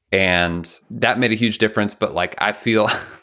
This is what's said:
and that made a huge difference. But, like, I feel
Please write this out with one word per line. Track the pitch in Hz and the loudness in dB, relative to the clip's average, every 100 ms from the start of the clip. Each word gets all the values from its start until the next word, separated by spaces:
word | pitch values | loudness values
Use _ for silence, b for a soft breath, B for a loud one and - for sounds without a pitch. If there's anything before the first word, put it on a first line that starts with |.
| _ | _
and | 95 95 87 87 85 85 - - | 0 2 2 2 -2 -6 -12 -14
that | 117 117 123 | -2 0 2
made | 123 | 2
a | 110 | 2
huge | 113 104 | 0 2
difference. | 107 110 104 | 0 2 -2
But, | - 107 | -2 -2
like, | 87 90 - | -2 -4 -2
I | 101 | -4
feel | 104 120 110 104 B B B | -2 0 2 2 B B B